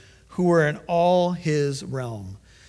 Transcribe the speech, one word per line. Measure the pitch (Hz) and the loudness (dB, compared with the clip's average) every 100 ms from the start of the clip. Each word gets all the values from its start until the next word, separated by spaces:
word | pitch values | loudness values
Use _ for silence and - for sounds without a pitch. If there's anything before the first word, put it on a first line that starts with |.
| - - _ | -20 -20 _
who | - | -2
were | 180 170 151 | 2 4 4
in | 151 - | 0 -2
all | 175 175 180 175 | 0 4 4 2
his | 180 160 151 143 135 | -2 -2 0 -2 -4
realm." | 127 131 120 110 95 98 - - | -8 -8 -8 -10 -12 -16 -20 -20